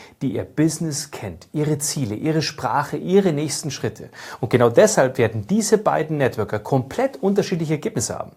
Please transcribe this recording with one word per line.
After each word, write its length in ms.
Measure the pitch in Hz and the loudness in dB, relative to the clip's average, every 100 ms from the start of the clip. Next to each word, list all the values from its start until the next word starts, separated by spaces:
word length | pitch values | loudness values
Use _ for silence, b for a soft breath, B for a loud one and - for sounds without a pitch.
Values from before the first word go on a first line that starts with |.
| B _ | B _
die 140 | 139 110 | -4 -4
ihr 80 | |
Business 680 | - - 156 156 160 139 - | -4 0 0 0 -6 -6 -8
kennt, 360 | - 104 85 - | -10 -10 -12 -8
ihre 240 | 143 151 147 | -4 -2 -2
Ziele, 380 | - 151 107 107 | -2 -4 -4 -2
ihre 260 | 151 160 | -2 0
Sprache, 560 | - - 120 131 143 - | -2 -4 -2 -2 -2 -4
ihre 340 | 165 196 196 | 2 4 4
nächsten 400 | 147 151 - 151 | 0 -2 -4 -6
Schritte. 380 | - - - - B B B | -6 -6 -6 -14 B B B
Und 80 | 120 | 0
genau 200 | 120 120 | 4 6
deshalb 480 | 117 202 185 131 127 | 8 6 6 2 4
werden 300 | 110 110 101 | 0 0 0
diese 300 | 214 208 208 | 0 2 2
beiden 400 | 208 151 156 151 | 2 0 0 0
Networker 420 | 123 110 101 110 | 0 0 -4 -4
komplett 560 | - 135 - - 269 - | 0 0 0 -2 -4 0
unterschiedliche 600 | 190 202 - 165 156 147 | 0 0 0 -2 -2 -2
Ergebnisse 440 | 220 - - - | -2 -4 -4 -6
haben. 120 | - | -10